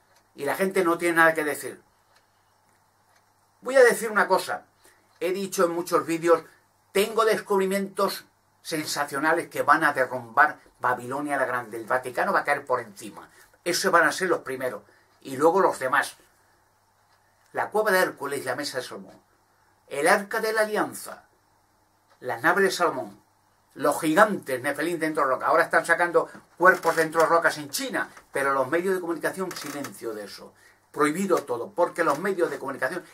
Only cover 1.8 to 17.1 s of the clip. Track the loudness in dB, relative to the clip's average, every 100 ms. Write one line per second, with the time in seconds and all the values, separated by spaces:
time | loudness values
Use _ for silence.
1.8 | _ _ _ _ _ _ _ _ _ _
2.8 | _ _ _ _ _ _ _ _ 2 6
3.8 | 6 6 -2 0 2 0 0 -8 -10 _
4.8 | _ _ _ -6 -4 -4 -4 0 0 0
5.8 | -2 -2 0 -2 4 2 2 _ _ _
6.8 | _ 0 0 2 2 2 0 0 0 -2
7.8 | -4 -2 -2 -4 -14 _ _ _ -8 -6
8.8 | -6 -6 -4 -2 0 0 -2 -2 2 4
9.8 | 4 0 -2 -4 -2 2 2 0 -18 -4
10.8 | -2 -2 -4 -6 -4 -2 -2 -4 -6 -10
11.8 | -2 -2 -2 -4 0 0 0 -2 0 -4
12.8 | -4 -14 -16 -16 -20 -20 -20 _ -4 0
13.8 | 4 4 4 0 -2 -2 -4 -6 -6 -8
14.8 | _ _ _ _ -10 2 4 6 2 0
15.8 | -2 0 -2 -10 _ _ _ _ _ _
16.8 | _ _ _